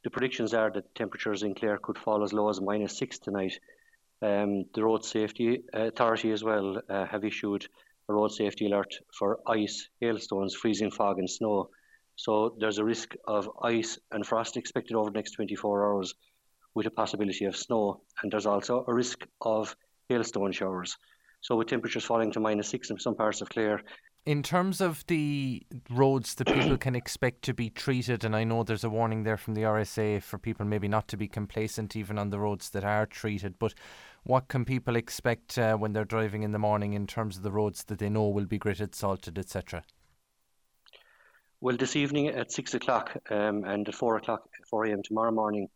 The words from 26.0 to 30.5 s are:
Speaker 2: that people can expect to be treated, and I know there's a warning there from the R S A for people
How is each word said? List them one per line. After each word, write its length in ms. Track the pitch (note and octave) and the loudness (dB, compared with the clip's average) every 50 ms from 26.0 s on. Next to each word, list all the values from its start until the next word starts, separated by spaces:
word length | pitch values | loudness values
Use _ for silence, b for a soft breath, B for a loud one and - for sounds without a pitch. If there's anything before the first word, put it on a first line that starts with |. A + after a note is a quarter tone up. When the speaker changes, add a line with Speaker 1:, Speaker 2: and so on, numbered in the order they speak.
| C3+ C3+ C3+ C3+ A2+ - - | 6 8 6 4 0 -2 -4
Speaker 2:
that 100 | - B2+ | 0 2
people 320 | - - C#3 C3+ D#3 C3+ B2+ | 4 4 4 6 4 4 4
can 180 | - C3 B2+ | 2 0 -2
expect 460 | A#2+ - - - - - B2 - _ | -2 -2 -4 -4 0 0 0 0 _
to 100 | - - | -4 -4
be 160 | B2 - A#2+ A2 | -2 -2 -4 -4
treated, 560 | - - - D3 C3 B2+ A2+ B2 B2 G#2 A#2 | -4 -4 0 2 2 2 2 0 0 0 0
and 100 | A2 A2 | 0 2
I 100 | G#2+ A2+ | 2 2
know 180 | A2+ A2+ A2+ | 2 2 0
there's 220 | A2+ G#2 A2+ G2 - | 2 0 0 -2 0
a 60 | A2+ | -2
warning 340 | G#2+ A2+ A#2 A2+ A2 A2 G#2+ | 0 2 2 2 0 0 0
there 120 | A2 A2 | 0 0
from 160 | G2+ - - | 0 -2 -4
the 140 | A2 G#2+ A2 | -2 2 2
R 120 | A2 G#2+ G#2+ | 4 4 2
S 200 | G#2 - - - | 0 0 0 0
A 200 | A2 G#2+ G#2 G2 | 0 2 2 0
for 180 | - - - F#2+ | -2 -6 -10 -6
people 260 | - A2+ | -4 -4